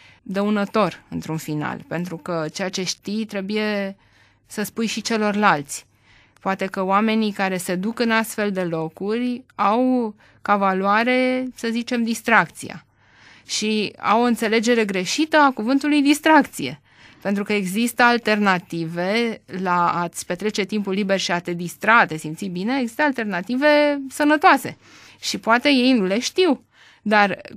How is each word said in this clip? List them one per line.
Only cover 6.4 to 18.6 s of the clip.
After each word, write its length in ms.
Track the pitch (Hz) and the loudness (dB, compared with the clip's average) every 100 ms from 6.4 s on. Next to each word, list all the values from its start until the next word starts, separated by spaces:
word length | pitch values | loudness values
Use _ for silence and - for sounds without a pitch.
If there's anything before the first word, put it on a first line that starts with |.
Poate 260 | 190 190 190 | -4 -4 -4
că 160 | 196 | -4
oamenii 500 | 190 196 220 220 214 | 0 2 2 2 0
care 240 | 202 190 185 | 0 -2 -2
se 180 | 185 | -4
duc 240 | 180 202 226 | -4 -4 -2
în 120 | 233 | 0
astfel 400 | 226 220 - 208 | 0 -2 -4 -4
de 120 | 190 | -2
locuri 840 | 175 165 160 - 196 233 247 240 - | -2 -4 -6 -6 -6 -4 -4 -6 -10
au 600 | - 202 226 254 254 220 214 _ _ | -2 2 4 2 2 -2 -6 _ _
ca 140 | - 202 | -2 2
valoare, 880 | 196 190 196 214 233 254 254 254 254 | 2 0 2 2 2 2 2 0 -4
să 140 | - 233 | -8 -4
zicem, 320 | 226 233 240 | -4 -2 -2
distracția. 840 | 233 226 - 214 170 - - - _ _ _ _ - - - | -2 -2 2 4 2 -4 -16 -16 _ _ _ _ -20 -20 -8
Și 460 | - 214 214 202 - | -4 -2 -2 -2 -4
au 220 | - 220 | 0 2
o 40 | |
înțelegere 600 | 240 226 220 226 220 233 | 2 0 0 0 2 2
greșită 520 | 208 185 180 - 311 311 | 0 -2 -2 -2 2 4
a 140 | 277 | 4
cuvântului 520 | 254 220 277 294 294 | 2 0 0 2 2
distracție. 760 | 277 294 320 311 - - 131 147 _ _ - - | 4 4 6 6 4 -2 -8 -8 _ _ -20 -10
Pentru 220 | 196 202 | -4 -2
că 80 | 202 | -2
există 500 | 208 180 202 240 - | -2 -2 -2 -2 4
alternative 1400 | 240 240 220 208 208 180 | 4 4 2 2 2 0